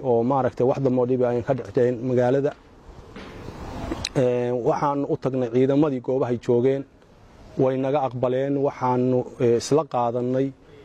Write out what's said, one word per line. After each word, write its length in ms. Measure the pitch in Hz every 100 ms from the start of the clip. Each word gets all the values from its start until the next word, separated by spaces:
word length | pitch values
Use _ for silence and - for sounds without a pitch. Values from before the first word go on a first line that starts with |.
oo 200 | 135 117
maaragtay 420 | 117 139 123 - 127
wax 120 | 139
dambe 200 | 135 127
oo 40 | 123
dhibi 200 | 127 120
ayan 180 | 123
ka 100 | 117
dhicin 420 | 120 - 139 123 123 127
magaalada. 440 | 123 123 135 139 - - - - - - - - - - - - - - - - 151
Ee, 340 | 123 123 123
waxaan 480 | 123 117 156 147 143 139
u 100 | 143
tagnay 320 | 131 131 123
ciidamadii 500 | 123 131 139 156 131
goobahay 360 | 120 131 123 120
joogeen. 460 | - 120 131 139 135 - - - - - - -
Way 180 | 131 131
naga 220 | 131 147
aqbaleen. 520 | 131 120 127 127 139 139
Waxaanu, 640 | 139 - 127 127 127 127 123 -
ee, 180 | 123 117
isla 260 | - 147 151
qaadanay, 640 | 127 120 123 123 131 139 135 - -